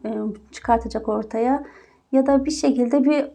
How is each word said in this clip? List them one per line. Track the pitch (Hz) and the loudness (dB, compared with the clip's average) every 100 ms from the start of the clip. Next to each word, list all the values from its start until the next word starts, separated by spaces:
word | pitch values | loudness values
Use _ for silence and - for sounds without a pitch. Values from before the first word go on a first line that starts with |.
| 220 | -8
e, | 214 214 - - | -6 -6 -8 -14
çıkartacak | - - 226 226 220 - | -8 -2 0 -2 -6 -4
ortaya | 214 214 226 240 285 285 - _ _ _ | -4 -4 -2 0 0 -4 -20 _ _ _
ya | 262 269 | 2 4
da | 277 277 | 2 2
bir | |
şekilde | 311 277 262 240 285 | -2 0 2 2 2
bir, | 269 294 285 | 2 2 -2